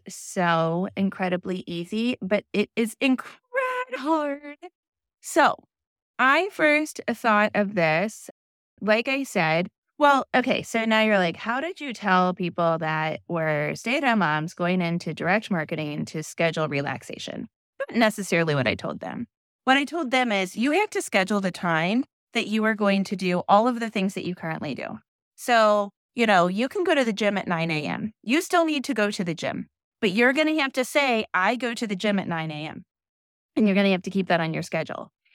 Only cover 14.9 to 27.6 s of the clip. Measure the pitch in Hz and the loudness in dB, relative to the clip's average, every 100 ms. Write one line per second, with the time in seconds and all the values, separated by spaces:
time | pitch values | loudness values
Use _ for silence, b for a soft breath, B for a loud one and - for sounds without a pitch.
14.9 | 170 175 151 165 202 - 180 151 160 151 | -2 -4 -4 0 0 0 -4 -4 -6 -6
15.9 | 151 160 160 156 - 170 160 156 143 139 | -6 -8 -10 -10 -2 -2 0 -4 -4 -4
16.9 | 131 - - - - - _ _ _ 539 | -8 -10 -14 -12 -12 -12 _ _ _ -6
17.9 | 214 220 214 190 170 165 143 123 87 - | 2 2 0 -2 0 2 2 0 -2 -6
18.9 | 76 - - 240 _ _ _ - 269 277 | -8 -8 -10 -10 _ _ _ 2 2 2
19.9 | 330 269 254 247 202 185 - 254 320 427 | -4 -2 0 2 0 -2 -2 0 2 0
20.9 | 403 - 202 185 208 190 - 180 160 170 | -2 0 0 2 0 -2 -2 0 0 2
21.9 | 226 285 _ _ 240 208 220 214 214 202 | 0 -2 _ _ -4 -2 0 0 2 2
22.9 | 196 190 190 185 180 - 202 233 233 226 | 2 0 -2 0 -2 4 4 4 0 -4
23.9 | 214 196 196 - 180 165 160 151 - 57 | -2 -2 -2 -6 -6 -8 -6 -6 -8 -10
24.9 | - - _ _ _ - 233 214 208 202 | -12 -18 _ _ _ 2 6 6 4 0
25.9 | - _ - 220 196 175 190 262 - 359 | -8 _ 0 4 6 4 2 -4 -2 0
26.9 | 302 233 214 208 202 - 170 | 2 2 0 0 0 -2 -2